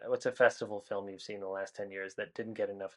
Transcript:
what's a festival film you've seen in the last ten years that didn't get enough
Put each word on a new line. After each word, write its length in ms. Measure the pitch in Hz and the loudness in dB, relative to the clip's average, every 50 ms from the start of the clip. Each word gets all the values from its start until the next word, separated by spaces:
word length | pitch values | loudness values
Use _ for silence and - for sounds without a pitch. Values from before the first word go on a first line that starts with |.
| - | 0
what's 180 | 120 127 120 - | 0 0 2 2
a 60 | 127 | 0
festival 500 | - - 123 113 - - 117 104 104 101 | 6 8 8 8 8 4 -2 -4 -4 -8
film 280 | - - 104 101 101 101 | -6 -4 -4 -4 -2 -4
you've 120 | 95 92 | -8 -10
seen 160 | - - 104 | -8 -8 -6
in 40 | 101 | -6
the 60 | 98 | -4
last 280 | 95 98 98 98 - - | -4 -4 -4 -4 -6 -6
ten 140 | - 101 98 | -8 -8 -6
years 240 | 98 98 95 95 - | -6 -6 -6 -6 -4
that 180 | - 104 - - | -6 -8 -6 -6
didn't 180 | - 113 113 110 | -6 -6 -4 -2
get 140 | 110 104 98 | -2 -2 -2
enough 260 | 101 98 98 - - | -2 -4 -6 -8 -8